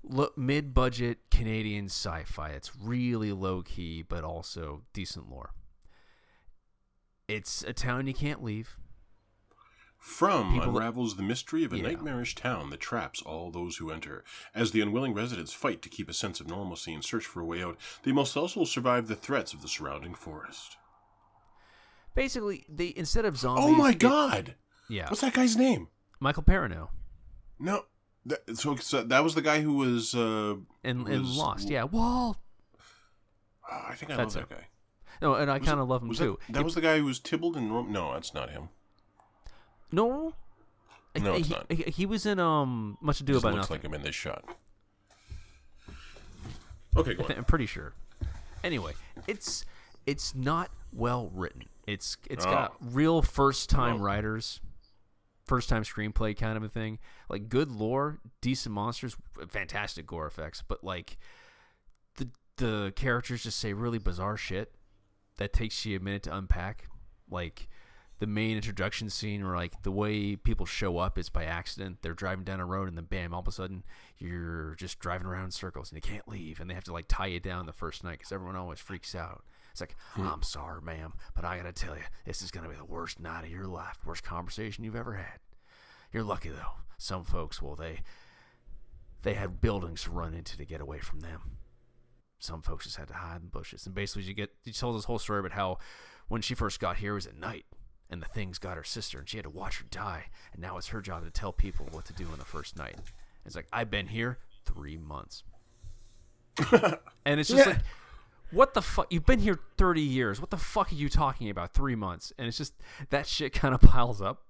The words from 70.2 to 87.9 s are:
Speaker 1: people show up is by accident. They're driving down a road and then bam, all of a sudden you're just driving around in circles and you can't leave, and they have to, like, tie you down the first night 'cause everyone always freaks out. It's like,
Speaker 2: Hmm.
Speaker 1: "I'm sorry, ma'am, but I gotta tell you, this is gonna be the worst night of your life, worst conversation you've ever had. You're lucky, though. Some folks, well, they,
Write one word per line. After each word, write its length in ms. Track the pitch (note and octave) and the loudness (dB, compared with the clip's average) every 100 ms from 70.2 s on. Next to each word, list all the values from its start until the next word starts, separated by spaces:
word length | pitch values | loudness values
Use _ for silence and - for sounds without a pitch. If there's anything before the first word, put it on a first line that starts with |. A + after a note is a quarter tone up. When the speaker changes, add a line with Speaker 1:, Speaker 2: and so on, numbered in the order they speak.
| G2+ G2+ | -2 0
Speaker 1:
people 280 | - A2+ | 2 2
show 320 | F2+ - G2 F2 | -2 -2 -2 0
up 200 | F2+ - | 0 -2
is 100 | E2+ | -2
by 160 | - | -2
accident. 540 | D#2+ E2+ - - F#2+ F#2 | 0 -4 -6 -8 -10 -8
They're 140 | E2 | -8
driving 300 | E2+ F#2+ F#2 | -6 -4 -4
down 160 | F#2+ F#2+ | -6 -6
a 40 | |
road 240 | F2+ F#2+ F#2+ | -4 -4 -4
and 80 | E2 | -6
then 80 | D#2+ | -6
bam, 280 | G2 E2+ | -4 -4
all 60 | F2 | -4
of 80 | F2+ | -4
a 40 | |
sudden 300 | - F#2 F#2 - - - - | -4 -8 -8 -12 -14 -20 -14
you're 580 | E2+ F2 E2+ E2 D#2 D#2+ | -10 -6 -6 -6 -8 -10
just 240 | F2+ - | -10 -8
driving 260 | F2 F2 F#2 | -6 -6 -6
around 200 | F#2 F#2 | -6 -6
in 40 | |
circles 400 | - F#2+ - - | -8 -10 -10 -12
and 40 | D#2+ | -6
you 80 | - | -4
can't 160 | G2+ - | -4 -10
leave, 320 | G2 D#2+ D#2 | -12 -10 -10
and 100 | F2 | -10
they 40 | |
have 100 | F2+ | -10
to, 80 | F2+ | -10
like, 140 | E2+ E2+ | -12 0
tie 180 | - F#2+ | 0 2
you 140 | F2+ | -4
down 260 | F#2+ F2+ E2 | -6 -6 -8
the 60 | |
first 320 | - E2 - | -8 -10 -8
night 160 | F2 E2 | -10 -12
'cause 100 | - | -10
everyone 240 | G2 F2+ F#2 | -10 -8 -10
always 220 | F2+ D2+ | -10 -12
freaks 360 | - F#2 - | -12 -12 -10
out. 300 | F2+ E2+ - - - - | -10 -10 -12 -18 -20 -20
It's 80 | - | -12
like, 160 | - - - | -10 -12 -12
Speaker 2:
Hmm. 160 | - F#2 | -6 -4
Speaker 1:
"I'm 140 | D2+ | -2
sorry, 360 | - C#2+ C#2+ D#2+ | -4 -6 -10 -10
ma'am, 340 | D2+ D#2+ D#2+ - - | -10 -10 -10 -10 -6
but 100 | - | -4
I 120 | F2 F2+ | -4 -6
gotta 160 | F2 | -8
tell 240 | F2 - D2+ | -6 -6 -6
you, 80 | - - | -10 -10
this 160 | - - | -8 -8
is 100 | F2 | -8
gonna 160 | F2 D#2+ | -10 -12
be 80 | D2 | -12
the 80 | |
worst 340 | - E2+ E2 - | -10 -10 -8 -10
night 240 | E2 E2+ | -10 -10
of 80 | D#2+ | -10
your 160 | F2 F#2+ | -10 -8
life, 320 | F2 - - E2+ | -8 -10 -8 -6
worst 160 | E2 | -6
conversation 600 | - F2 F2 - A2 - | -6 -6 -6 -6 -6 -6
you've 100 | A2+ | -6
ever 200 | A2+ A#2+ | -6 -6
had. 260 | G2+ F2 - - - - - - - - | -8 -10 -14 -20 -20 -20 -20 -20 -20 -8
You're 100 | A2 | -6
lucky, 280 | G#2+ F#2+ E2 | -2 -4 -4
though. 260 | C#2+ - - - - | -6 -6 -6 -8 -10
Some 280 | - F#2+ | -8 -6
folks, 360 | E2+ F2 D2+ - | 0 0 0 -6
well, 140 | D2 | -6
they, 300 | D2 D#2+ | -6 -8